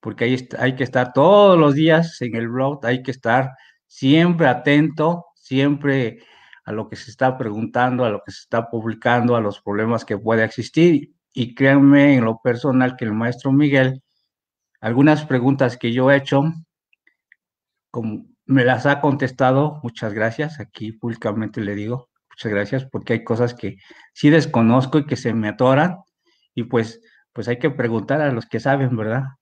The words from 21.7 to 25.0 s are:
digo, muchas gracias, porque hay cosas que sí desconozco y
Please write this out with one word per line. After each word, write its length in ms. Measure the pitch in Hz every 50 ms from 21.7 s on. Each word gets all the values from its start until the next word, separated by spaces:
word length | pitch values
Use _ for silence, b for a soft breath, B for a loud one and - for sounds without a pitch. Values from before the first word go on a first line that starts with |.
| 101
digo, 340 | 101 104 110 120 135 - _ _ _ _ _
muchas 220 | _ - - 117 104
gracias, 320 | 101 104 104 - 131 135
porque 280 | - _ 107 - - 117
hay 100 | 110 110
cosas 300 | - 117 113 123 120 120
que 220 | - - 95 - b b b b b b b b
sí 160 | - - 147
desconozco 680 | 151 165 135 139 - 120 113 113 120 131 131 135 -
y 80 | 156